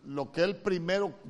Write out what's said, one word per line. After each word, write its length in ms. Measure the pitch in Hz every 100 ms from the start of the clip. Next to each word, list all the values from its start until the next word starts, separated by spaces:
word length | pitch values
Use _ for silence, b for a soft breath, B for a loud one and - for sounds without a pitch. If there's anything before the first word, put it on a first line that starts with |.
lo 260 | 139 143 135
que 120 | -
él 140 | 180 196
primero 580 | 208 185 170 196 202 - -